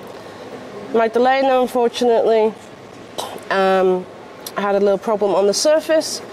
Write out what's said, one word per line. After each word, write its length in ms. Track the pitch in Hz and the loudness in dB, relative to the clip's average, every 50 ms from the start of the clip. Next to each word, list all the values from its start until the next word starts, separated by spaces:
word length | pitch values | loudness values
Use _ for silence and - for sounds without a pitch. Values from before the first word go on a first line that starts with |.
| - - - - - - - - - - - - - - - - - - - | -18 -18 -18 -18 -18 -18 -18 -18 -16 -16 -16 -16 -16 -16 -14 -14 -10 -2 0
Magdalena, 680 | 226 226 226 220 240 247 254 262 269 269 269 262 254 | 0 0 2 2 2 2 4 4 2 2 2 2 2
unfortunately, 920 | 254 233 - 254 240 233 233 - 240 240 233 220 - 190 226 226 214 220 208 - - - - - - - - - - - - - - - - - - - | 2 0 0 0 0 0 0 0 2 2 4 4 4 4 4 4 4 2 0 -4 -12 -20 -20 -20 -20 -20 -20 -20 -20 -14 -12 -12 -12 -10 -12 -14 -8 -4
um, 560 | - 196 190 190 190 190 185 185 185 180 180 - - - - - - - - - - | 0 2 2 4 4 4 4 4 2 0 -2 -8 -14 -18 -20 -20 -20 -18 -16 -10 -8
had 200 | - 196 202 196 | -4 -2 0 2
a 40 | 202 | 2
little 200 | 202 202 196 190 | 4 2 2 0
problem 340 | - 233 220 202 208 202 196 | 0 -2 -2 0 0 2 2
on 120 | 180 196 202 | 2 2 2
the 60 | 196 | 2
surface, 680 | - - 311 302 320 311 - 320 320 294 - - - - - | 2 2 2 2 2 2 2 0 0 0 -2 -6 -10 -12 -14